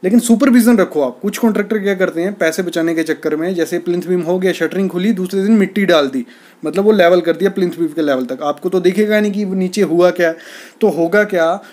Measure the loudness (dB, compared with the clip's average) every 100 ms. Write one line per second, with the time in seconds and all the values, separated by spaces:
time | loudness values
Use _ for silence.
0 | 4 2 4 2 4 4 4 4 2 0
1 | -2 -2 -8 -2 0 0 -2 -2 -2 0
2 | -2 -2 -4 -2 -2 -2 -4 -2 -2 -2
3 | -2 -2 -2 -4 -4 -2 -2 -4 -4 -4
4 | -2 -4 -2 -2 -2 -2 -4 -2 -4 -2
5 | -2 -2 -2 -2 2 2 2 0 2 2
6 | 2 -2 -8 -14 -20 _ -6 0 2 4
7 | 4 4 2 0 0 0 -4 -2 -4 -2
8 | -2 0 -2 -4 -4 -4 -2 0 0 2
9 | 0 2 0 -2 -4 -2 -4 0 0 4
10 | 2 4 -2 -2 -12 -20 -20 _ -2 0
11 | 0 2 0 0 0 -2 -8